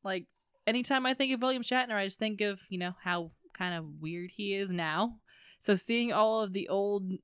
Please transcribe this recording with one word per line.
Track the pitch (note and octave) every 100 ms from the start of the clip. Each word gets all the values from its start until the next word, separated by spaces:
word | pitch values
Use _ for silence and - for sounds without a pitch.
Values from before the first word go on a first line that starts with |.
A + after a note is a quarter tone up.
Like, | G3 F#3 - _ _ _ -
anytime | A#3 A#3+ C4+ B3+
I |
think | C4 C4+
of | B3+
William | B3+ C4
Shatner, | A#3 B3+ B3
I | G#3
just | G3 -
think | A3 G#3
of, | G#3 G3 -
you | F#3
know, | F3+ F3+
how | F3+ F3 E3 _ -
kind | - F3+
of | E3+ D#3+ D3+
weird | D#3 E3+ F3+
he | - G3+
is | G3 G3
now. | F3 D#3+ D#3 A3+ A#3 _ - - -
So | -
seeing | F#3+ - A#3 A#3+
all | G#3+ A3 A3
of | G#3
the | F#3+ -
old | G3 G3+ G3+ F#3+ F#3